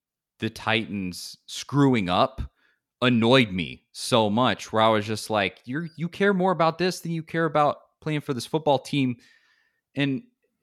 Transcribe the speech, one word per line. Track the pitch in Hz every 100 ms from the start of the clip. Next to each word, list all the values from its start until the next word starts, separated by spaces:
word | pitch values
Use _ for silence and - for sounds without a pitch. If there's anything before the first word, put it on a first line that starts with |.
| _ _ _ -
the | 110
Titans | - - 113 85 101 92 87 - - -
screwing | - - 135 139 120 90
up, | 92 135 - - _ _ _ _ -
annoyed | 123 120 117 131 113
me | 92 71 - _
so | - - 120 107
much | 107 123 95 -
where | 110
I | 110
was | 110 104
just | 107 -
like, | 110 95 -
"You're, | - 139 170 -
you | 170
care | - 202
more | 190 190
about | 165 165 160
this | 180 175
than | 165
you | 165
care | 156 165 165
about | 147 147 - _ _
playing | 156 151
for | -
this | 123 -
football | 160 151 131
team." | - 147 131 120 _ _ _ _ _ _ _
And, | 135 143 131 - _ _ _